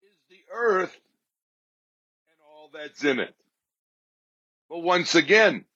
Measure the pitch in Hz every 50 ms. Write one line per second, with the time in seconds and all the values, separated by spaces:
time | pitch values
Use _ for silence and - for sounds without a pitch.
0 | 190 196 _ _ _ _ 185 190 _ _ 185 226 240 233 202 185 180 - - _
1 | _ _ _ _ _ _ _ _ _ _ _ _ _ _ _ _ _ _ _ _
2 | _ _ _ _ _ _ _ _ _ - 151 151 151 147 143 156 151 147 _ -
3 | 135 143 135 120 95 - _ _ _ _ _ _ _ _ _ _ _ _ _ _
4 | _ _ _ _ _ _ _ _ _ _ _ _ _ _ 160 170 165 175 180 180
5 | 170 - - 170 151 139 196 220 220 196 - 92 - _ _